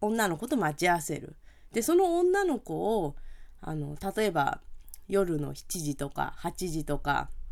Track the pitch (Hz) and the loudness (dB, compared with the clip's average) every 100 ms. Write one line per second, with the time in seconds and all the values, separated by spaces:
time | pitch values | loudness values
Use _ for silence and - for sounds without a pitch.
0 | 208 226 202 160 240 277 156 147 180 170 | 0 2 2 0 0 0 0 2 4 4
1 | 156 147 - - - - - 226 233 349 | 0 -6 -6 -16 -20 -20 -4 -2 4 6
2 | 370 339 359 392 370 247 - 160 190 220 | 6 4 4 4 2 0 -2 -2 2 2
3 | 151 - - - - - - 156 143 151 | 0 -4 -10 -12 -16 -12 -6 -4 -4 -6
4 | 196 208 214 165 135 - - - - - | -4 0 2 2 0 -2 -8 -14 -12 -14
5 | - 196 180 151 139 139 - 175 147 139 | 0 2 4 2 -2 -6 -8 -4 -4 -4
6 | 143 - 143 - 170 - 185 160 156 143 | -4 -2 -4 -2 -6 -4 -4 -4 -2 -2
7 | 139 139 135 - - | 0 -2 -2 -8 -8